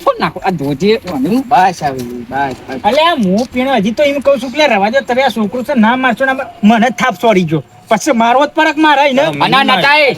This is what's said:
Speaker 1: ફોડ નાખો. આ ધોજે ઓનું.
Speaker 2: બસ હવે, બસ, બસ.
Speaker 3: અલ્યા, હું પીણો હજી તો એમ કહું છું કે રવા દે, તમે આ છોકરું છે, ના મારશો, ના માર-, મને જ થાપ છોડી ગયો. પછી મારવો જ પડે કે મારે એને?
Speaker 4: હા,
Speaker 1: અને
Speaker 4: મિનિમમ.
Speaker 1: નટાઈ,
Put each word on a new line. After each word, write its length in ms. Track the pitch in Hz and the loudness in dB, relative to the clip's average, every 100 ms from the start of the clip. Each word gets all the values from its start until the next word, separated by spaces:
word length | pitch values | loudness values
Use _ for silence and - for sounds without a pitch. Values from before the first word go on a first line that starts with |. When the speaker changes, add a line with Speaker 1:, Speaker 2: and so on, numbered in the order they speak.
Speaker 1:
ફોડ 100 | 539 494 | -2 -2
નાખો. 200 | 180 - | -4 -4
આ 60 | 190 | -4
ધોજે 500 | 170 139 135 196 220 - | -4 -4 -2 0 0 -2
ઓનું. 320 | 147 139 247 - | -6 -2 -2 0
Speaker 2:
બસ 340 | 165 185 170 | 2 2 0
હવે, 160 | 151 131 | -6 -6
બસ, 560 | 120 123 117 131 139 123 - | -8 -12 -8 -4 -4 -6 -12
બસ. 120 | 131 | -4
Speaker 3:
અલ્યા, 280 | 202 277 330 311 | 0 2 2 2
હું 220 | 190 196 254 | 0 0 -2
પીણો 220 | 254 254 | -4 -2
હજી 160 | 254 196 | 0 0
તો 120 | 226 | 0
એમ 160 | 294 285 | 0 0
કહું 200 | 269 277 | 0 0
છું 120 | 262 | -2
કે 160 | 294 294 | 0 0
રવા 220 | 214 202 | 2 0
દે, 120 | 269 | 0
તમે 220 | 233 247 | -2 0
આ 60 | 269 | 0
છોકરું 360 | 226 202 247 | -2 -4 -4
છે, 100 | 233 | -2
ના 220 | 277 214 254 | 2 2 2
મારશો, 280 | 262 226 | 0 0
ના 80 | 269 | -2
માર-, 140 | 269 269 - | -4 -8 0
મને 220 | 208 226 254 | 2 4 2
જ 60 | |
થાપ 220 | - 262 | 0 -4
છોડી 280 | 196 233 190 | 0 0 2
ગયો. 220 | 165 156 - - - | 0 -4 -6 -16 -4
પછી 240 | 220 311 | -2 0
મારવો 340 | 240 233 247 285 | 0 2 2 0
જ 20 | |
પડે 240 | 320 320 | 0 0
કે 80 | 294 | 2
મારે 280 | 311 277 294 | 2 4 2
એને? 140 | 254 | 2
Speaker 4:
હા, 60 | 320 | 0
Speaker 1:
અને 280 | - - 254 | 0 0 2
Speaker 4:
મિનિમમ. 220 | 269 254 | 2 2
Speaker 1:
નટાઈ, 380 | 277 302 277 | 2 4 2